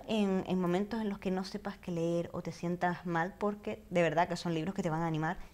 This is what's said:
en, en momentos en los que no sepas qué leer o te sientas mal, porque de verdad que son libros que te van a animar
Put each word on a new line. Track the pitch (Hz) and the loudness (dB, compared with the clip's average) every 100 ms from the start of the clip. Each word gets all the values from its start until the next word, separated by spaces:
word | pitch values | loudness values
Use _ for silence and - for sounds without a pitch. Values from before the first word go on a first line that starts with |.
| - | 0
en, | 220 202 190 - | 2 4 2 2
en | 185 | 2
momentos | 175 180 202 226 | 4 2 0 -2
en | 214 | -2
los | 202 | -2
que | 190 | -2
no | 185 | -2
sepas | 190 208 202 - | -2 -6 -8 -8
qué | - | -6
leer | 170 165 170 170 | -2 0 0 -2
o | 175 | -4
te | 170 | -6
sientas | 160 170 175 180 175 180 | -4 -4 0 0 0 -2
mal, | 170 180 - | 0 0 0
porque | 208 208 214 214 - | -2 -2 -6 -8 -2
de | 175 | 4
verdad | 165 156 180 | 4 4 2
que | 175 | 0
son | 175 | 0
libros | 165 160 190 | 0 0 0
que | |
te | 175 | 0
van | 156 | 2
a | 170 | 2
animar | 156 156 190 - | 2 0 -2 -8